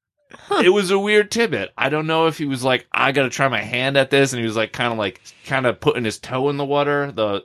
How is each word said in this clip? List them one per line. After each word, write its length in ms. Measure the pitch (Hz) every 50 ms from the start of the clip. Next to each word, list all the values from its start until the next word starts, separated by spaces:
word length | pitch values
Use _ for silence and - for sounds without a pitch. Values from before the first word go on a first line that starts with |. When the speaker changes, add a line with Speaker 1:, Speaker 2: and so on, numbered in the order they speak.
| _ _ _ _ _ _ - - - -
Speaker 1:
Huh. 120 | 403 370 226
Speaker 2:
It 60 | 180
was 200 | 196 208 202 175
a 80 | 196 196
weird 320 | 196 208 214 214 208 202
tidbit. 420 | - 226 233 208 143 104 98 92 - -
I 100 | 120 135
don't 180 | 147 156 160
know 200 | 156 160 160 165
if 100 | 160 151
he 80 | - 156
was 180 | 143 135 123 123
like, 220 | 131 127 123 - _ -
"I 200 | - 123 139 135
gotta 180 | 143 135 123
try 180 | - - 139 135
my 140 | 117 104 104
hand 340 | 104 123 120 131 135 139
at 140 | 139 135 135
this," 220 | 143 139 139 135 131
and 80 | 120
he 60 | 117
was, 100 | 113 107
like, 160 | 113 110 107 -
kinda, 220 | - 123 120 117
like, 240 | 110 104 95 - - _ - - _ -
kinda 280 | - 139 131 131 123 107
putting 300 | - - 147 - 131 120
his 140 | 110 104 -
toe 300 | - - 127 131 135 143
in 60 | 143
the 80 | 143 143
water, 480 | 135 143 143 143 143 143 143 143 143 117
the, 320 | 113 107 104 101 98 -